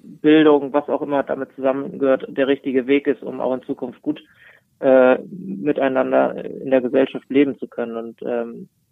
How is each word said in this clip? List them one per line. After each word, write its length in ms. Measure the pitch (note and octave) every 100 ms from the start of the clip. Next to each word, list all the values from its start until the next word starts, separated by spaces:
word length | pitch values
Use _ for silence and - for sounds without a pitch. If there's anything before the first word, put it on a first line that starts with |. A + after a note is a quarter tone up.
Bildung, 680 | - - D3+ D#3 D3+ D3 C#3
was 160 | C#3+ -
auch 120 | C#3
immer 220 | C#3+ C#3+
damit 320 | C3+ C3+ C3
zusammengehört, 720 | - C3+ C3+ C3+ C3 C3+ C3 -
der 200 | - C3
richtige 400 | C#3 C#3+ C3 B2
Weg 180 | C#3+ C#3+
ist, 160 | C3
um 180 | - C3
auch 140 | B2+
in 80 | B2+
Zukunft 400 | - C3+ B2 A#2
gut 180 | - D3+ - _ _ _ _ -
äh, 380 | C3+ C3 B2+ C3 -
miteinander 1120 | - F#3+ F#3+ D3 - C3+ C3 C3 C3 C3+ -
in 260 | - - C3+
der 100 | C3
Gesellschaft 480 | A#2+ C#3 C3+ C3 -
leben 300 | C3+ C#3 -
zu 80 | B2
können. 300 | - A#2 A2+
Und, 240 | A#2 A#2
ähm, 460 | B2 A#2+ A#2 A#2 - _ _